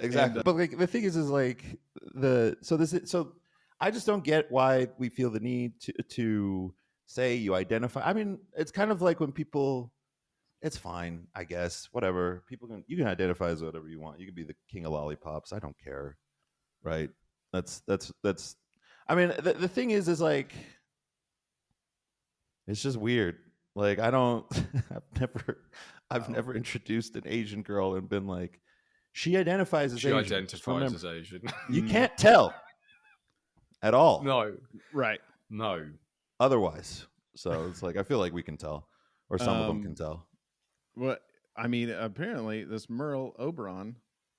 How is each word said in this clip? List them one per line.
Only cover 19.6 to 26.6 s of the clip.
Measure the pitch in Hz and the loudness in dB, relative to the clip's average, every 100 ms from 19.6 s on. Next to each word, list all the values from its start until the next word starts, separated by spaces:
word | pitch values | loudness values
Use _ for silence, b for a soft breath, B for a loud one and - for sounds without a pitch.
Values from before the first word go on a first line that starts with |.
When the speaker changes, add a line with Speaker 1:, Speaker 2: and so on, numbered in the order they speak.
| 180 | -2
Speaker 1:
thing | 247 247 | 0 0
is, | 208 170 | 2 2
is, | 160 | 2
like, | 160 139 139 - B B _ _ _ _ _ _ _ _ _ _ _ _ _ _ _ _ _ _ - | 2 2 -2 -12 B B _ _ _ _ _ _ _ _ _ _ _ _ _ _ _ _ _ _ -8
it's | 104 | -4
just | 139 120 | -4 -2
weird. | 110 120 90 85 _ _ _ 101 | 0 2 2 -2 _ _ _ 0
Like, | 101 98 | 2 4
I | 113 | 4
don't, | 131 123 117 - | 4 4 2 -2
<laughs> | - - 135 - | -4 -2 -2 -4
I've | - - - | -8 -8 -4
never, | 127 117 - - _ B B B - | -2 -4 -6 -8 _ B B B -6
I've | 127 117 | -4 -2
Speaker 2:
Oh. | |
Speaker 1:
never | 117 120 | -4 -4
introduced | 113 | -4